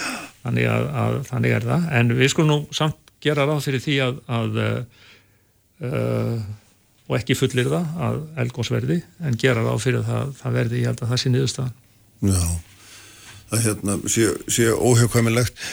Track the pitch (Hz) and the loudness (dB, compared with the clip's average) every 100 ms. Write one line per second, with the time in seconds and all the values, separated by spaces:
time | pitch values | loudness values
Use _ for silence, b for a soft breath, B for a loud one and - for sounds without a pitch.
0 | B 254 B - 123 120 120 113 127 143 | B -8 B -12 -4 0 0 0 -2 -2
1 | 113 117 139 - 120 117 113 135 170 135 | 0 -2 -4 -2 0 0 0 0 2 2
2 | 120 120 135 139 156 147 147 - 156 - | 2 4 2 4 4 2 0 -2 -2 -2
3 | - _ 147 147 143 151 139 131 135 139 | -12 _ -2 2 2 0 0 -2 0 0
4 | 131 135 - 117 110 110 110 113 123 b | 0 -2 -4 -2 -2 -2 -2 -2 -6 b
5 | b b b b b b _ _ 127 127 | b b b b b b _ _ -6 -2
6 | 117 117 113 117 101 107 b _ _ _ | -2 0 -2 -4 -6 -12 b _ _ _
7 | - 131 - 127 131 127 123 156 170 170 | -6 -4 0 0 2 0 0 0 -2 -4
8 | 120 117 156 - 120 127 113 120 123 170 | -2 -4 -6 -6 -6 -4 -4 -2 0 -2
9 | - - 160 117 131 117 117 120 131 120 | -4 -8 -4 0 2 2 0 0 0 0
10 | 110 113 131 135 123 120 120 120 120 117 | -2 -4 -4 -6 -4 -2 0 0 -2 -2
11 | 117 123 135 123 131 - 127 - _ _ | -2 -2 2 2 0 -2 -6 -8 _ _
12 | _ _ 101 92 85 85 - B B B | _ _ 2 2 0 -4 -8 B B B
13 | B B B B B 107 117 104 104 101 | B B B B B -2 0 -2 -2 -4
14 | - 117 110 - - - 113 110 113 120 | 0 2 2 2 -2 2 2 4 4 6
15 | 117 120 117 113 120 B B | 4 4 4 2 0 B B